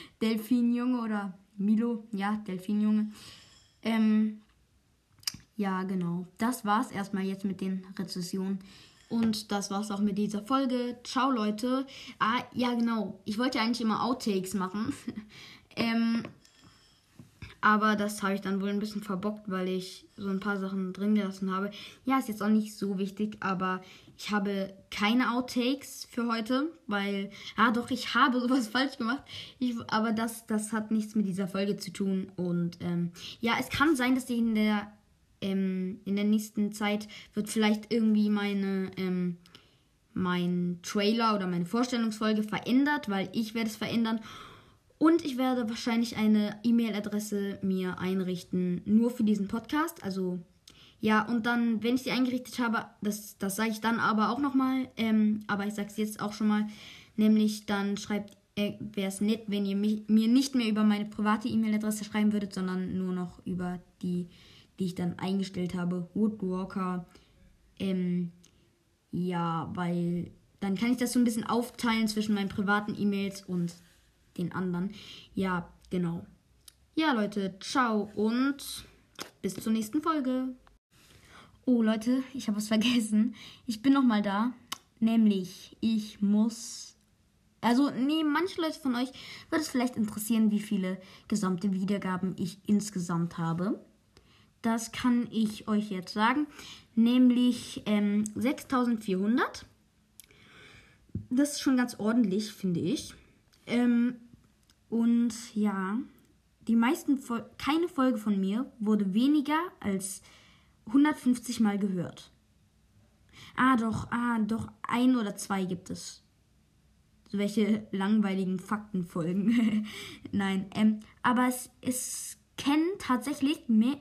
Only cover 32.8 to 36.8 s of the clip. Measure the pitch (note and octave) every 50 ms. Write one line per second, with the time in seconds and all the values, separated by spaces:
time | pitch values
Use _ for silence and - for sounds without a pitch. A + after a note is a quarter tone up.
32.8 | E3+ F3 F3 E3+ F3 E3+ - - - - - - A3+ A3+ A3+ - - - - -
33.8 | C#4 D#4+ D#4 B3 B3 B3+ C4 B3+ B3+ - A#3+ A#3 A#3 A3+ A3 G#3+ G#3+ G#3+ G#3+ G#3
34.8 | G#3 G#3 - - _ _ _ _ _ _ _ _ - G3 F#3+ F#3+ F#3+ F#3+ F#3 F#3
35.8 | F#3 F#3 G3+ - - F#3+ G3+ G3+ G#3 G#3 G#3+ A3 G#3+ - - G#3 G#3 G3+ G#3 -